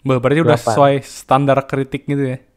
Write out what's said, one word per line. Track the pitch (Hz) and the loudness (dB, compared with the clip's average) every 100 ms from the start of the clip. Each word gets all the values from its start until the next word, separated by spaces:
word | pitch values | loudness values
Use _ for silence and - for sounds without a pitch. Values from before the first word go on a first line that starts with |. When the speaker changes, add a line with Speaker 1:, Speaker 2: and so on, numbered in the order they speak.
Speaker 1:
Bah, | 135 131 | -2 0
berarti | 123 147 | 0 2
udah | 165 143 | 2 2
Speaker 2:
Delapan. | - | 0
Speaker 1:
sesuai | 110 139 139 | 2 2 2
standar | - - - 131 139 135 | -4 -20 -2 0 2 0
kritik | 135 139 135 139 - | -2 -6 -6 -8 -6
gitu | 143 135 | -4 -4
ya? | 127 _ | -6 _